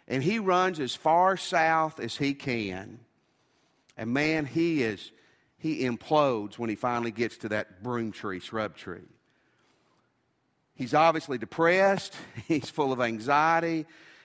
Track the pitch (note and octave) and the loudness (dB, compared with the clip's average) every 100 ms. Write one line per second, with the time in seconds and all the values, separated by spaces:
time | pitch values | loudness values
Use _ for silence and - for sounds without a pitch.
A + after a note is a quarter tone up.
0 | - C3 C#3+ A3+ F#3+ F3+ F#3 D#3+ B2+ - | -6 -2 0 0 2 2 2 0 -6 -2
1 | D#3 E3 F#3 F#3 - F3+ D#3+ D#3+ D#3+ - | 2 4 4 2 0 2 4 4 0 -4
2 | A2+ - C#3 C#3 C#3 A#2 G2+ F#2 G2 G#2+ | -8 -2 -2 -2 -2 -2 -2 -6 -10 -16
3 | - _ _ _ _ _ _ _ _ - | -20 _ _ _ _ _ _ _ _ -10
4 | A2+ C3 D3+ D#3+ C#3+ B2+ E3+ D#3 A2+ G2 | -2 0 2 0 -2 0 0 2 0 -2
5 | - - _ _ _ _ D#3+ D3 B2+ A#2 | -10 -20 _ _ _ _ -6 -2 -2 -4
6 | - D3+ C#3+ A#2 G#2 G2 A#2 G#2 B2 A#2+ | 0 2 4 2 -4 -6 -6 -2 -2 -2
7 | A#2 G#2 A2+ - A2+ G#2+ G2 F2+ A2+ A#2+ | -4 -2 -4 -4 -4 -4 -4 -8 -6 -4
8 | A2+ G2 G#2+ F#2 - A2+ G#2+ - - F2+ | -4 -6 -8 -8 -6 -6 -6 -8 -14 -14
9 | - _ _ _ _ _ _ _ _ _ | -16 _ _ _ _ _ _ _ _ _
10 | _ _ _ _ _ _ _ - B2 D3 | _ _ _ _ _ _ _ -10 0 4
11 | E3 D#3+ - B2+ G#2+ - E3 F#3 G3 G3 | 4 4 -2 -6 -6 2 4 6 4 2
12 | - - - - - D#3 - - C#3 B2+ | -4 -14 -16 -10 -2 -2 0 -2 0 2
13 | A#2+ A2+ A#2 C#3+ D#3 E3 E3 E3 D#3 - | 0 -2 0 4 4 2 0 -2 -6 -14
14 | - - | -20 -20